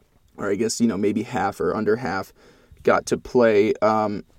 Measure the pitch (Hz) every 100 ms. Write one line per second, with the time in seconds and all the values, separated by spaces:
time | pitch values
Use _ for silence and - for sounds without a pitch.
0 | _ _ _ - 101 104 113 - 117 95
1 | 104 107 107 104 98 - 87 98 104 113
2 | 127 95 - _ _ _ _ - - 95
3 | - - - 127 117 104 107 - 107 110
4 | 107 104 -